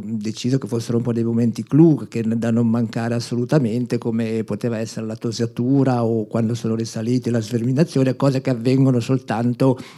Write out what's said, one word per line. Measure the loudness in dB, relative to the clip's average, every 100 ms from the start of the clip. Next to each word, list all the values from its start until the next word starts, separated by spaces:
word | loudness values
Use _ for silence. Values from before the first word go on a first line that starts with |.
deciso | -4 -6 -6 -6 -2 -2
che | -2
fossero | -6 -2 -2
un |
po' | 0
dei | -2
momenti | 0 0 0 -2
clou, | 0 6 6 6 0
che | -4
n-, | -2 0
da | 0
non | 2 2
mancare | 2 0 -2 -2
assolutamente, | -4 -4 -4 2 2 2 -2 -2 -4
come | -2 -2 -2 -2
poteva | -4 -4 -4 -4
essere | -6 -6 -8
la | -6
tosiatura | -6 -4 -4 -2 0 2 4 2
o | 2 0 -2
quando | 0 0
sono | -2 -2 -2
risaliti, | -4 -4 -2 0 0
la | -2
sverminazione, | -2 -2 0 2 2 2 0
cose | 2 0 0
che | 0
avvengono | 0 2 4 4 4
soltanto | 2 0 0 -2 0 2 2 2 -4